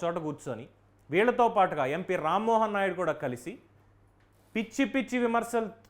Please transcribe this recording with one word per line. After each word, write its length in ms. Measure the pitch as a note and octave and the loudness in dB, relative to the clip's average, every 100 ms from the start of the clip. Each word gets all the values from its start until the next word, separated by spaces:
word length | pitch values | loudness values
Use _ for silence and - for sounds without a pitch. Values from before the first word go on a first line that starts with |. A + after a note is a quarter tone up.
చోట 140 | E3+ F3 | -4 -4
కూర్చొని 500 | D#3 C#3+ - A2+ - _ _ _ - | -6 -8 -8 -10 -10 _ _ _ -2
వీళ్ళతో 400 | D#3 A#3 A#3+ A#3 | 2 2 4 4
పాటుగా 360 | A3 F#3 D#3 C3 | 6 2 2 0
ఎంపీ 300 | D#3 F3+ F3+ | -2 -2 -2
రామ్మోహన్ 580 | D3+ F3+ A3 A3+ A3 | 0 0 2 2 2
నాయుడు 200 | G3+ G3 | 0 -2
కూడా 180 | F3+ F3 | -2 -2
కలిసి 480 | C#3+ C#3+ B2 - A#3 _ _ _ _ _ _ _ _ _ A3 | -2 -4 -6 -10 -14 _ _ _ _ _ _ _ _ _ -6
పిచ్చి 300 | A3+ - C4+ | -4 -2 0
పిచ్చి 320 | C4+ A#3+ B3 | 0 -2 0
విమర్శలు 500 | A#3+ A#3 A3+ A#3 A3 - | 2 0 0 -2 -2 -8